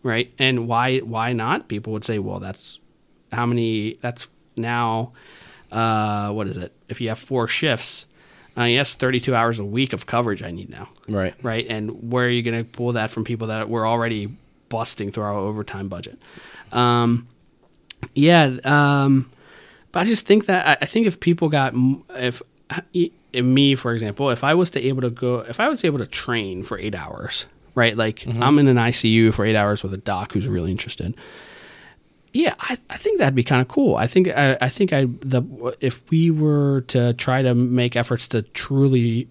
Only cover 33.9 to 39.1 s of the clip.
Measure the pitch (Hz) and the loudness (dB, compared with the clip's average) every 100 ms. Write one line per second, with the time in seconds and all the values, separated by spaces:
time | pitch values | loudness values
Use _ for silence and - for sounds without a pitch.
33.9 | - 104 185 185 - 143 131 127 - 185 | 2 2 2 2 4 2 4 0 0 0
34.9 | 143 131 113 135 127 127 127 123 - 131 | 2 0 -2 -2 0 -2 -6 -8 -2 -4
35.9 | - _ 160 165 156 151 147 143 139 127 | -4 _ 2 4 4 2 4 2 0 0
36.9 | 131 120 120 - 131 131 120 123 127 123 | 0 2 0 0 2 4 4 4 2 2
37.9 | 123 117 120 - 117 107 - - 135 139 | 0 -2 -2 -2 -4 -4 -10 -4 2 4
38.9 | 131 117 | 4 2